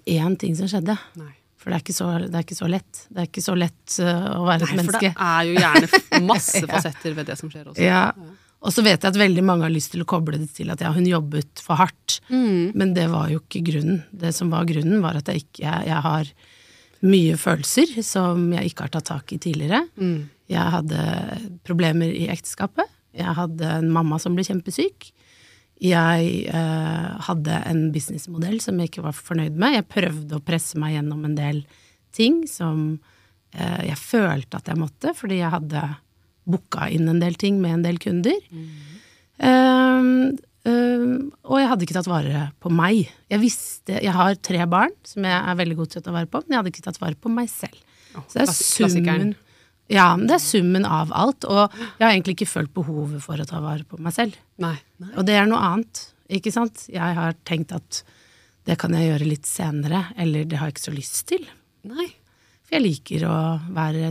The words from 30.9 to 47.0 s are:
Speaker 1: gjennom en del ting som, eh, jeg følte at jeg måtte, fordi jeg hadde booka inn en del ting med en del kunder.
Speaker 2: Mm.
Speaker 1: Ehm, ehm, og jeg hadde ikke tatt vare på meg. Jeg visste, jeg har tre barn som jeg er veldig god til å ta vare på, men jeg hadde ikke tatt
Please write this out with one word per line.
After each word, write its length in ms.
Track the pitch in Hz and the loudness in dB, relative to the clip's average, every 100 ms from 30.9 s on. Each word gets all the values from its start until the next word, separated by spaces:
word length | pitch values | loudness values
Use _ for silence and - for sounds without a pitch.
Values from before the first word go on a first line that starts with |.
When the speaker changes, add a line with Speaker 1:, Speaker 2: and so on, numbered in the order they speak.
| 156 | -2
Speaker 1:
gjennom 260 | 147 151 151 | -4 -4 -4
en 100 | 147 | -2
del 260 | 147 147 143 _ _ _ _ | -2 -4 -6 _ _ _ _
ting 320 | - 233 339 311 | 2 4 2 -2
som, 480 | - 165 156 156 156 _ _ _ _ _ | -4 -2 -2 -2 -4 _ _ _ _ _
eh, 300 | - 170 175 - | -6 -4 -4 -4
jeg 80 | 143 | -6
følte 580 | - 226 185 143 - - | -2 2 2 0 -4 -10
at 140 | - | -6
jeg 80 | 165 | -4
måtte, 340 | 156 - 294 | -4 -4 -6
fordi 240 | 339 202 185 | -4 -4 -2
jeg 80 | 165 | -2
hadde 320 | 165 151 151 147 147 _ _ _ _ 175 | -2 -4 -6 -6 -8 _ _ _ _ -4
booka 400 | 180 - - - | -4 -4 -6 -2
inn 160 | 165 160 | 0 2
en 100 | 170 | 2
del 140 | 175 | 0
ting 260 | 170 202 196 | 0 0 0
med 140 | 175 | 0
en 80 | 165 | 0
del 140 | 170 175 | 0 -2
kunder. 400 | 202 175 202 392 - | -2 0 0 0 -4
Speaker 2:
Mm. 120 | 165 160 151 147 190 - _ _ - | -16 -16 -16 -20 -20 -20 _ _ 0
Speaker 1:
Ehm, 1000 | 262 254 262 254 262 254 254 254 269 269 - _ 233 | 4 6 6 6 6 4 4 4 2 -2 -10 _ 0
ehm, 500 | 240 240 247 247 254 285 - | 2 2 2 0 -2 -4 -10
og 160 | 254 269 | -2 2
jeg 100 | 254 | 4
hadde 140 | 220 175 | 2 0
ikke 100 | 185 | -2
tatt 120 | 180 | 0
vare 360 | 165 143 147 147 - | 0 0 -2 -4 -6
på 100 | 175 | 0
meg. 380 | 165 175 220 151 - - | 4 6 4 0 -6 -4
Jeg 120 | 208 | 2
visste, 540 | 233 - - - - 185 | 2 0 -8 -12 -6 -2
jeg 120 | 196 180 | 0 2
har 200 | 185 196 | 2 2
tre 260 | - 175 170 | -2 0 2
barn 280 | 180 294 415 | 2 2 -2
som 220 | - 208 185 | -12 -4 0
jeg 80 | 180 | 0
er 220 | 180 180 | 0 -2
veldig 180 | 170 160 | -2 -2
god 120 | 160 | -6
til 100 | 170 | -8
å 40 | 175 | -6
ta 80 | 170 | -4
vare 140 | 165 | -4
på, 120 | - 320 | -4 -2
men 100 | 254 | -2
jeg 60 | |
hadde 100 | 185 | -2
ikke 120 | - 190 | -6 -10
tatt 140 | - | -8